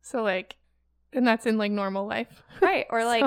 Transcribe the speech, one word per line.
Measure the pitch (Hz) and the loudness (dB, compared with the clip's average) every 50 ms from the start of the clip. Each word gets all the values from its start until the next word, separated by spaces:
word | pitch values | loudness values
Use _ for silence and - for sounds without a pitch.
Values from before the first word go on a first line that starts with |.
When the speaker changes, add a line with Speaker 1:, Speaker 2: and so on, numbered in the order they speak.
| - | -12
Speaker 1:
So, | - - 240 | -8 -4 -2
like, | 220 202 190 185 185 - - _ _ _ _ _ _ _ _ _ _ _ - | 0 0 -2 -2 -4 -10 -16 _ _ _ _ _ _ _ _ _ _ _ -2
and | 262 247 | 2 4
that's | 240 220 226 - | 4 2 2 0
in, | 233 220 | 0 0
like, | 214 208 202 | 0 0 -2
normal | 208 202 196 196 190 196 202 | -2 -2 -2 -4 -4 -4 -6
life. | 214 202 226 240 - - - - - | -4 -6 -6 -6 -8 -12 -20 -20 -20
<laughs> | - - | -2 0
Speaker 2:
Right. | 381 359 381 - - - | 2 2 2 0 -2 -2
Or, | - 226 226 | -2 0 0
like, | 240 240 226 220 | 2 2 2 2